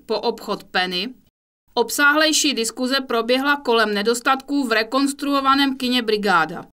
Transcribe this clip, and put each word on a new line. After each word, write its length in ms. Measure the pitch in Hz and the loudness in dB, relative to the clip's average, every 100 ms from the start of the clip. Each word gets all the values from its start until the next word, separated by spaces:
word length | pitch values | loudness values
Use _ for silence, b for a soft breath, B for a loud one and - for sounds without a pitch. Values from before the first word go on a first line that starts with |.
| - | -6
po 140 | 220 | -2
obchod 440 | 233 220 - 196 | -2 -4 -6 -8
Penny. 500 | - 196 185 180 220 247 _ _ _ _ _ | -4 -4 -2 -4 -6 -10 _ _ _ _ _
Obsáhlejší 800 | 247 233 - 285 302 311 302 294 | -2 -2 2 4 4 2 2 0
diskuze 480 | 233 226 - 254 269 | 0 -4 -4 -2 -2
proběhla 540 | 262 233 226 254 285 285 | -2 -2 0 0 2 0
kolem 380 | 277 226 214 | 2 2 2
nedostatků 760 | 208 214 247 285 269 - 285 247 | 0 0 0 0 -2 0 -2 0
v 40 | |
rekonstruovaném 1040 | 220 220 262 277 - 285 277 269 269 277 262 | 0 0 0 0 -2 -2 0 2 2 2 0
kině 240 | 254 254 | -2 -2
Brigáda. 640 | 226 214 202 175 156 175 - | 0 0 2 2 0 -4 -14